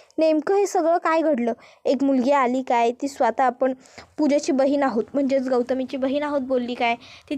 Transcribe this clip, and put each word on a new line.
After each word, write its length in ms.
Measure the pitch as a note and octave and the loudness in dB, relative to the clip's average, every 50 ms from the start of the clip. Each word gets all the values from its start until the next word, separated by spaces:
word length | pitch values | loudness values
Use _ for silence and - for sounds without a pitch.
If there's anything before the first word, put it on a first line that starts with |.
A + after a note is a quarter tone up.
| - _ _ - | -20 _ _ 0
नेमकं 360 | D#4 D#4+ D#4 D#4 C#4 - G4 | 2 2 2 2 2 0 2
हे 120 | G4+ G4+ | 2 0
सगळं 320 | - - F#4+ D#4 D#4+ E4+ F4 | 0 0 0 2 2 0 0
काय 220 | - E4+ D#4+ E4 | 0 0 0 2
घडलं. 320 | D4+ D#4+ D4 A#3 A#3+ A#3 A#3 - - - - _ - | 2 0 0 0 -2 -4 -4 -6 -12 -20 -20 _ -2
एक 180 | - C#4 B3+ | -2 0 2
मुलगी 280 | C#4 C#4 C#4 B3+ A#3 C4+ | 2 2 2 2 2 2
आली 320 | C#4+ C#4+ C4 A#3+ B3 C4 | 2 2 2 0 0 -2
काय, 300 | B3+ - B3+ A#3 A#3 A#3 | -2 0 0 2 2 0
ती 160 | A#3+ - C#4+ C#4 | 0 -2 -6 -8
स्वतः 360 | - - C4+ A3+ A3+ - C4+ | -2 0 0 0 2 2 0
आपण 300 | B3+ B3 - C4 C4 C4 C4 - - - - - - _ - | 0 0 0 -2 -2 -2 -6 -12 -20 -20 -20 -20 -12 _ 0
पूजाची 340 | D4+ C#4+ C#4+ D4 D4 - | 2 2 2 2 2 0
बहीण 300 | D4+ B3+ C4+ C#4 C#4+ C#4+ | 0 2 2 2 2 2
आहोत, 220 | C#4 C4 G#3 A#3 G#3 - - | 0 0 0 -2 -4 -2 -2
म्हणजेच 340 | C#4 C#4+ B3+ C4+ C4+ B3+ C4 | -2 0 0 0 0 0 0
गौतमीची 480 | C4 A#3+ B3 B3 B3+ C4 C4 B3+ - | 0 0 0 0 -2 -4 -4 -6 -6
बहीण 260 | C4+ B3+ C4+ C4 D4 | -4 -4 -2 -2 -2
आहोत 180 | D4 D4 D4 C#4+ | -2 -2 -4 -4
बोलली 340 | B3+ B3+ C4+ B3 A#3+ A#3+ B3 | -2 -2 -2 -2 -2 -4 -4
काय, 220 | A#3+ B3+ A#3 A#3 A#3+ - - - - - - | -2 -2 -2 -2 -4 -8 -16 -20 -20 -12 -10
ती 40 | D4 | -4